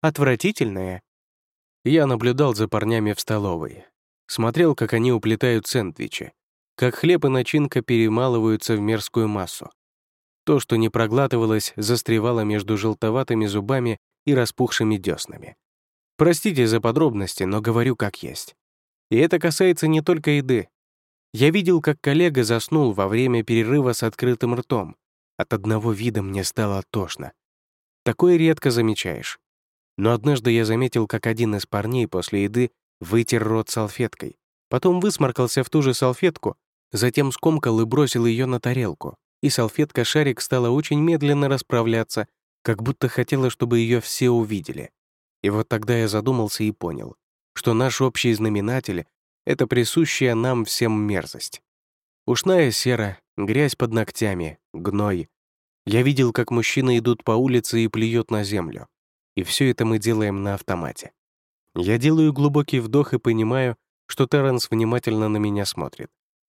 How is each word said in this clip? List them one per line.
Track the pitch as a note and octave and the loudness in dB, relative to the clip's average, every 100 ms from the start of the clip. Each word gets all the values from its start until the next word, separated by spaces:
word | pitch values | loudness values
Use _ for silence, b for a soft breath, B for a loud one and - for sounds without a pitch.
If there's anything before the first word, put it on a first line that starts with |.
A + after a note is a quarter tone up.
"Отвратительные?" | D#3+ D3 C#3 B2 F#3+ G#3+ A#2 F#2+ F#2 F#2 _ _ _ _ _ _ _ _ | 0 2 2 2 -2 -2 -4 -4 -8 -10 _ _ _ _ _ _ _ _
Я | A#2+ D#3+ C#3+ | 2 2 4
наблюдал | A#2+ A#2 B2+ D3 | 2 0 2 2
за | G#2 G#2+ | 2 0
парнями | - G#2 A2+ G#2+ | 0 0 0 0
в | G#2 | -4
столовой. | - A2 G2+ E2+ C2+ - - _ _ _ _ | -4 -2 -2 -4 -8 -12 -20 _ _ _ _
Смотрел, | - A2+ C3 E3+ C#3 | -2 -2 2 2 2
как | A2+ | 0
они | A2+ A#2+ | 2 2
уплетают | A#2 A2 A2 B2+ A#2 - | 2 0 0 2 0 0
сэндвичи, | B2+ F#2+ D#2 A1+ - - _ _ _ _ - | -2 -4 -6 -10 -8 -12 _ _ _ _ -2
как | B2 - | -2 2
хлеб | E3 F3 C#3+ | 2 4 2
и | |
начинка | C3 B2 D3+ D3 C3 | 0 0 0 0 -2
перемалываются | - A#2+ A2 A2 C3 A#2 A2 G#2+ - A2 | 0 2 4 2 2 2 2 0 0 0
в | |
мерзкую | G#2 A2 - A#2 A2 | 0 -2 -2 -2 0
массу. | G#2 F2+ - - _ _ _ _ _ _ _ - | -2 -6 -10 -16 _ _ _ _ _ _ _ 0
То, | D3 | 0
что | - A#2 | 2 0
не | A2+ | 2
проглатывалось, | A2+ A2 A#2 C#3 B2 A2+ G#2+ - - | 2 2 2 2 2 2 0 -2 -6
застревало | G#2+ A#2+ - A2+ A2+ A#2 | -2 -2 0 0 0 0
между | G#2 G#2+ G2 G#2+ | 0 -2 -2 -2
желтоватыми | A2 G#2 A2 A#2+ C3 A2+ G#2+ | -2 -2 -2 -2 0 -2 0
зубами | G#2 G2+ C3+ A#2+ G#2 _ _ - | -2 -2 -2 -2 -6 _ _ 0
и | |
распухшими | C3+ A#2 - B2 - A2 G#2+ | 2 0 0 -2 0 0 0
дёснами. | F2+ D2+ - - - - _ _ _ _ _ - | -2 -6 -8 -14 -20 -20 _ _ _ _ _ 2
Простите | D#3 E3+ G#3+ D3+ A#2 | 4 4 0 2 2
за | A2+ | 2
подробности, | A2+ B2+ D#3+ G#2+ F#2+ - | 2 2 2 0 -6 -4
но | F#2 G#2 | -2 -2
говорю | G#2+ A2+ A#2+ B2 | 0 0 0 -2
как | G#2 - | -6 -8
есть. | - - - _ _ _ _ _ _ | -14 -12 -16 _ _ _ _ _ _
И | A2+ | 2
это | D#3+ E3+ | 4 2
касается | E3+ D3+ F#3 E3+ D#3 | 0 2 2 2 2
не | D#3 | 2
только | D#3 E3+ D3+ | 2 0 2
еды. | D3 C3 A#2+ F2+ _ _ _ _ _ _ | 0 2 0 -2 _ _ _ _ _ _
Я | G#2+ C#3 | 2 4
видел, | F#3 F3+ F3 | 4 4 2
как | D3 D3 | 2 0
коллега | - C#3+ F3 C3+ | 0 2 2 2
заснул | A2 A#2 - D#3 C3+ | 0 0 0 2 2
во | G2 G2 | 2 0
время | A2 C3 A#2+ | 2 2 0
перерыва | G#2+ A2+ A2 C#3+ B2+ | 2 0 2 2 2
с | A#2 | 0
открытым | A2+ - B2+ A#2+ A#2+ B2 | -4 -2 -2 0 -2 -2
ртом. | - A#2+ E2 - _ _ _ - | -2 -4 -4 -12 _ _ _ -8
От | - | -4
одного | A2 G#2 A2 A2+ | -2 0 0 0
вида | G#2 A#2 G#2+ | -2 -2 -4
мне | G2 G2 | -4 -4
стало | F#2 - G#2+ G2 - | -4 -2 -2 -2 -4
тошно. | A2 F2+ - C#2 _ _ _ _ _ _ _ | -6 -6 -8 -14 _ _ _ _ _ _ _
Такое | - A2+ F3 F3 | -4 2 4 6
редко | D#3+ - C#3+ | 4 2 0
замечаешь. | A#2 A2+ G#2+ F#2+ C2+ - - _ _ _ _ _ - | 2 0 0 -6 -6 -10 -14 _ _ _ _ _ -2
Но | G#2 | 0
однажды | A#2 B2+ C#3 A#2 | 2 2 0 2
я | A#2 A2 | 2 2
заметил, | A2+ B2+ A#2+ G#2+ | 0 0 -2 -2
как | A2 A#2 | -2 -2
один | A2 A#2 G#2 | 0 0 -2
из | - | -4
парней | G2+ G#2+ B2+ A2 | -4 -2 -2 -2
после | F#2 E2 G#2 | -4 -4 -2
еды | G2+ A2 B2 _ _ _ | 0 0 -2 _ _ _
вытер | E2+ A2 A#2 A#2 | -2 0 2 0
рот | A2 A2 G#2+ | 0 -2 -2
салфеткой, | - G#2+ - A#2 - - - _ _ _ | -4 -4 -4 -6 -6 -14 -14 _ _ _
потом | C3 F#3 F3+ | 0 2 2
высморкался | G3+ - C3+ A#2 B2 - | 0 0 0 0 0 0
в | B2+ | 0
ту | D#3+ | 0
же | C3+ | 0
салфетку, | A#2+ B2+ B2+ F3+ D#3+ G#2 - _ _ _ | 2 0 2 -2 0 -8 -8 _ _ _
затем | A2 A#2+ A#2+ C#3 | 0 0 2 0
скомкал | - E3 D#3 B2+ A2+ | 0 0 2 2 2
и | A2+ | 2
бросил | B2+ C#3 B2 A#2 | 2 2 2 2
её | A2+ C3 | 2 0
на | B2 | -2
тарелку, | B2+ B2 A2+ D2 - - _ _ | -2 -2 -2 -6 -12 -16 _ _
и | D3 | -2
салфетка-шарик | - A2+ - D3 - A#2 D#3 C#3+ B2 | 0 -2 0 -2 0 0 2 0 -2
стала | - B2+ A#2+ | -2 0 2
очень | C3 D3+ D3 | 0 0 0
медленно | D#3+ E3 C#3+ C#3+ C#3 | 2 2 0 0 0
расправляться, | C3+ - A#2+ A2+ A2+ A2+ - G#2 _ _ _ | -2 0 0 2 0 -2 -6 -8 _ _ _
как | - G#2 | -4 -2
будто | A2+ C#3 B2+ | -4 -2 -2
хотела, | - B2 C#3 B2+ | -2 -2 0 -2
чтобы | - A#2+ A#2+ | -2 0 0
её | A2+ A#2 | 2 0
все | - - B2 | -2 -2 2
увидели. | A#2+ A2 G#2 D#2+ C2 A1+ _ _ _ _ _ | 2 0 -4 -6 -12 -14 _ _ _ _ _
И | G2 | -2
вот | G#2 - | -2 -2
тогда | A2+ G#2+ A#2 | -2 0 0
я | A2 | 0
задумался | G#2+ A2 B2+ G#2+ - | 0 0 -2 -2 -2
и | A2 | -4
понял — | G#2+ F2 C#2+ G#1 - _ _ _ | -4 -8 -8 -12 -18 _ _ _
что | - - | -4 0
наш | A2 C3 - | 2 0 0
общий | C3 - B2 | -2 0 0
знаменатель — | A2 A2 G#2 G#2 B2+ B2 F2+ - _ _ _ - | 0 0 0 -2 -4 -4 -8 -8 _ _ _ -4
это | - B2 | -2 0
присущая | B2 A#2 - D#3+ - C3 | 0 0 0 0 0 0
нам | A2+ B2 B2 G#2+ | 0 0 -2 -2
всем | - A#2 | -2 0
мерзость. | G#2+ G#2+ F#2+ D#2 - - - _ _ _ _ _ _ - | 0 -2 -2 -6 -12 -14 -14 _ _ _ _ _ _ -2
Ушная | A#2+ F#3+ F#3 C#3+ | 0 2 4 4
сера, | G#2+ B2 A#2+ G#2 F#2 _ - | 2 -2 0 -2 -6 _ -8
грязь | G2 B2 D3 - | -2 2 0 0
под | A#2+ | -2
ногтями, | A2 G#2 - G#2+ F#2 D#2+ D2 _ | 0 -2 -2 -2 -2 -6 -10 _
гной. | D#2+ F2 G2+ G#2 F#2 D#2 _ _ _ _ _ - | -8 -4 0 0 -2 -6 _ _ _ _ _ -2
Я | A2+ | 2
видел, | B2+ C#3 B2 | 2 2 2
как | A2+ A#2 | 0 -2
мужчины | A#2 A2 - C3 A#2+ | -2 0 0 2 2
идут | A#2 A#2 - | 2 -2 0
по | |
улице | A2+ C3 B2 - A#2 | 0 2 0 0 -2
и | A2 | 0
плюют | A2 A2+ A#2 A2 | 0 0 0 -2
на | G#2+ | -4
землю. | G2+ G#2 E2+ G#1 - _ _ _ _ - | -2 -4 -6 -10 -16 _ _ _ _ -8
И | |
всё | F#2 - C3+ | -4 0 0
это | B2 A2+ | 2 0
мы | A2 | 0
делаем | G#2+ A2 G#2 G2 | 0 0 0 -2
на | G2+ | -4
автомате. | G2 - F#2 D2+ - - _ _ _ _ _ _ - | -6 -4 -6 -6 -10 -18 _ _ _ _ _ _ -4
Я | F2+ A2+ | 0 2
делаю | C#3 D#3+ D#3 | 4 4 2
глубокий | C#3 C#3+ C#3+ C#3+ C3+ | 2 2 2 0 -2
вдох | A2+ C3+ C#3 | 0 0 0
и | C3 | 0
понимаю, | - A2+ A2 C3 B2+ A#2 _ _ _ | 0 0 0 0 -2 -4 _ _ _
что | - C3 | -2 0
Терренс | D3 C3+ B2 - | 2 2 0 -2
внимательно | A2+ A2+ A#2+ A#2+ G#2+ G#2+ | -2 0 0 0 -2 0
на | G#2+ | 0
меня | G#2 G2+ G2 | -2 -2 -4
смотрит. | - C#2+ - - _ _ _ | -6 -10 -12 -20 _ _ _